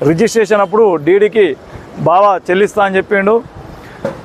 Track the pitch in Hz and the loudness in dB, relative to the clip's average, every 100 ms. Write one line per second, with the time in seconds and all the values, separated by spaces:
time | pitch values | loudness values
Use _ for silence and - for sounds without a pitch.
0 | 143 165 220 226 196 208 190 214 220 165 | -2 0 0 0 0 0 0 2 2 2
1 | 143 196 208 220 180 - - - - - | 0 2 2 2 0 -2 -12 -20 -16 -4
2 | 156 175 202 180 - 185 202 208 196 190 | 0 2 2 0 -2 0 0 0 -2 -2
3 | 185 202 196 233 - - - - - - | -2 0 0 0 -2 -16 -20 -20 -20 -12
4 | - - | -12 -12